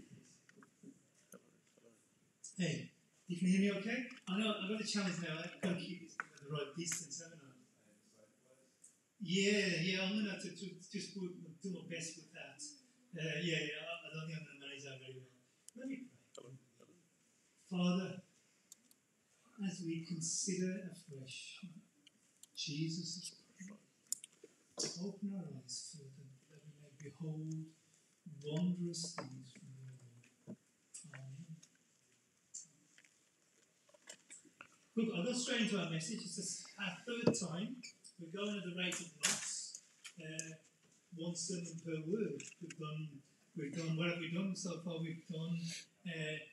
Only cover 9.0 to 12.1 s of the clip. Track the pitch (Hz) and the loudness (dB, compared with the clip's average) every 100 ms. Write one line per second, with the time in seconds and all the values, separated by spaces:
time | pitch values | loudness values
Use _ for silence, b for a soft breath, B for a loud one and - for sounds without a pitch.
9 | _ - 185 190 202 208 185 160 180 190 | _ -4 4 8 8 8 8 6 6 4
10 | 190 214 202 185 190 - 190 160 - 196 | 4 4 2 0 -4 -6 -8 -8 -6 -4
11 | - 196 180 175 165 - 196 175 - 165 | -4 -4 -4 -4 -12 -8 -4 -4 -4 -4
12 | 160 | -4